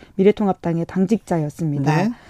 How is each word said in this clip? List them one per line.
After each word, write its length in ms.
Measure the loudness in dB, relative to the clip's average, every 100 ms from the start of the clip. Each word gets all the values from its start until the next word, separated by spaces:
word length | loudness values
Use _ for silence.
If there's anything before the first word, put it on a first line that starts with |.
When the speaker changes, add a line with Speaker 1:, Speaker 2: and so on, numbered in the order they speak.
| -12 2
Speaker 1:
미래통합당의 680 | 2 4 0 -2 -2 -4 -4
당직자였습니다. 1080 | -2 0 0 -2 -4 -4 -4 -4 -2 0 0
Speaker 2:
네. 160 | 0 -4